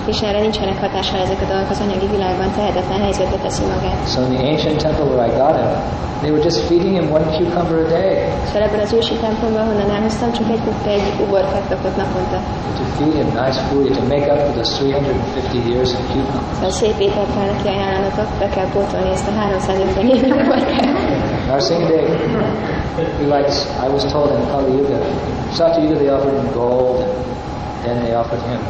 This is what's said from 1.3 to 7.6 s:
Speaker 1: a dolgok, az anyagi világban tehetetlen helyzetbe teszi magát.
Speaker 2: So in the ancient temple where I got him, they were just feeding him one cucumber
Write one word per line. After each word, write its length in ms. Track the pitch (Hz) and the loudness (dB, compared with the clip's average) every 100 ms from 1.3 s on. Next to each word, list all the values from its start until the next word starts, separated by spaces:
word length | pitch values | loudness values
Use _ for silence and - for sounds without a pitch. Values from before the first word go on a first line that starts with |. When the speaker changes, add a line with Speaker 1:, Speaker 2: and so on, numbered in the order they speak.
| 190 | 0
Speaker 1:
a 20 | 185 | 0
dolgok, 180 | 190 190 | -2 -2
az 60 | 196 202 | -2 -2
anyagi 220 | 190 196 208 | 0 0 0
világban 320 | 185 185 190 202 | 0 0 -2 0
tehetetlen 420 | 208 175 180 190 202 | 0 0 -2 0 0
helyzetbe 300 | 190 180 185 | 0 0 -2
teszi 180 | 180 - - | -2 -2 -2
magát. 240 | - - - - | 0 -2 -2 -2
Speaker 2:
So 40 | 127 127 | 0 2
in 40 | 127 | 2
the 60 | 131 | 2
ancient 260 | 151 170 147 156 | 2 2 0 0
temple 200 | 151 143 | 2 2
where 140 | 127 117 | 2 2
I 20 | 113 | 4
got 120 | 139 156 | 4 4
him, 100 | 110 - - - - - | 0 -2 -4 -4 -4 -4
they 80 | 147 | 0
were 100 | 151 165 | 2 2
just 100 | - - | 2 2
feeding 240 | 170 190 185 | 2 4 2
him 80 | 156 156 | 2 2
one 80 | 165 156 | 2 0
cucumber 420 | 170 180 | 0 0